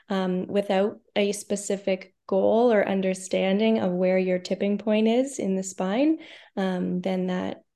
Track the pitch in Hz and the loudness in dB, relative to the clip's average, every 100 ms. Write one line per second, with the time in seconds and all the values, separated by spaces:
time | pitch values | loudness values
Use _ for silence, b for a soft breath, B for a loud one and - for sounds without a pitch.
0 | B 190 185 185 - 202 202 190 202 - | B -2 0 -2 -2 -2 0 2 0 -2
1 | _ - 202 202 - 202 - 196 196 185 | _ -2 0 -2 -4 -6 -4 -4 -2 -4
2 | - _ - 190 202 220 247 214 - 196 | -4 _ -2 2 4 4 4 4 2 0
3 | 185 185 - 185 190 196 220 220 190 180 | 0 -2 -2 0 2 2 2 2 0 0
4 | 185 185 185 180 180 190 202 202 220 214 | 2 2 2 -2 -2 -2 -2 -2 0 2
5 | 220 240 269 - 196 190 190 - 185 214 | 2 2 0 -2 -2 -2 -4 -6 -2 0
6 | 302 320 B B B - 190 180 185 180 | 0 0 B B B -4 -2 -2 -2 -2
7 | 185 185 185 180 190 - _ | -2 -2 -2 -2 -4 -8 _